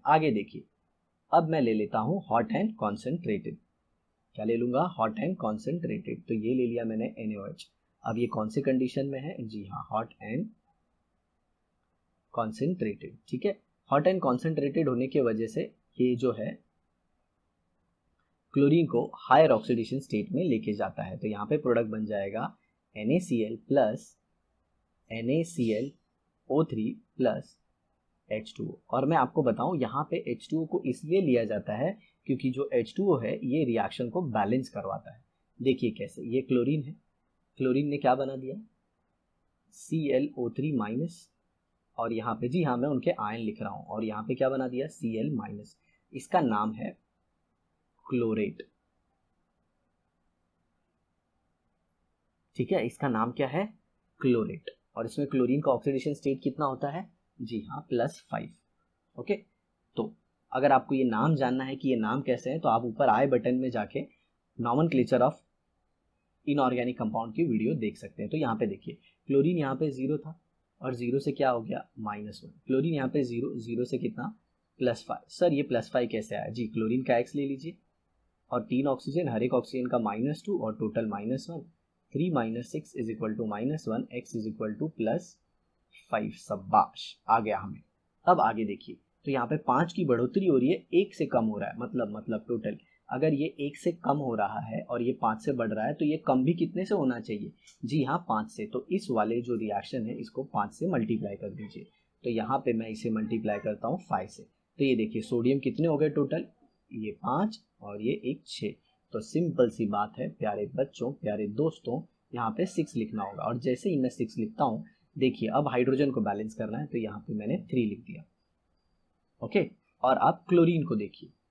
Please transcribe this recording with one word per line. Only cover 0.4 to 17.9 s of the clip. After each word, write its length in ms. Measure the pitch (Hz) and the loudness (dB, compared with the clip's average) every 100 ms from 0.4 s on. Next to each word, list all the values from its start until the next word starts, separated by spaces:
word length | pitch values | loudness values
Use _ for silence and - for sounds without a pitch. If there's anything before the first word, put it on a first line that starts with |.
| - - - _ _ _ _ _ _ | -2 -10 -18 _ _ _ _ _ _
अब 160 | 165 160 | 4 4
मैं 120 | 160 | 4
ले 120 | 120 | 4
लेता 240 | 110 104 113 | 2 2 0
हूँ 220 | 113 190 | 0 -2
hot 280 | - 113 113 | 0 0 2
and 220 | 151 214 220 | 0 0 -2
concentrated। 760 | 107 104 127 165 165 104 - - _ _ _ _ _ _ _ - | -4 -4 -4 -4 -2 -4 -6 -12 _ _ _ _ _ _ _ -6
क्या 80 | |
ले 120 | 110 117 | -2 0
लूँगा? 260 | 120 127 175 - | 0 0 0 0
Hot 220 | 113 110 | -2 0
and 180 | 147 185 | -4 -2
concentrated। 880 | 110 107 - 165 165 110 - - - | -4 -4 -4 -4 -4 -6 -6 -8 -4
तो 60 | |
ये 200 | 113 110 | -2 0
ले 120 | 127 123 | 0 0
लिया 180 | 120 | -2
मैंने 220 | 113 110 117 - | -4 -2 -4 -4
एनएओएच। 480 | 110 104 98 - - _ _ _ | -6 -6 -8 -12 -18 _ _ _
अब 140 | 120 113 | -6 -2
ये 80 | 120 | -2
कौन 200 | - 110 | -2 -2
से 140 | 139 | 0
condition 440 | 131 131 127 - 139 | 2 2 2 0 -4
में 140 | 135 | -4
है? 140 | 143 - | -8 -8
जी 240 | 113 107 | -10 -10
हाँ, 220 | 95 - - | -10 -12 -6
hot 240 | 110 113 - | -4 -4 -10
and 200 | 107 127 220 - _ _ _ _ _ _ _ _ _ _ _ _ _ _ _ _ _ | -6 -4 -4 -10 _ _ _ _ _ _ _ _ _ _ _ _ _ _ _ _ _
concentrated। 840 | - 110 110 143 180 113 95 - - - | -4 -4 -2 -2 0 -2 -4 -10 -16 -8
ठीक 180 | 123 208 | -2 -2
है, 120 | 196 _ _ - | -2 _ _ 0
hot 140 | 139 | 4
and 160 | 165 190 | 4 4
concentrated 680 | 143 123 160 151 143 - 151 | 2 2 0 0 0 2 2
होने 200 | 120 131 | 2 2
की 120 | 147 | 2
वजह 240 | 120 110 113 | 4 2 -2
से 140 | - - - _ - | -2 -6 -8 _ 0
ये 160 | 123 120 | 2 2
जो 160 | 127 | 0
है 160 | 110 110 226 _ _ _ _ _ _ _ _ _ _ _ _ _ | 0 -4 -8 _ _ _ _ _ _ _ _ _ _ _ _ _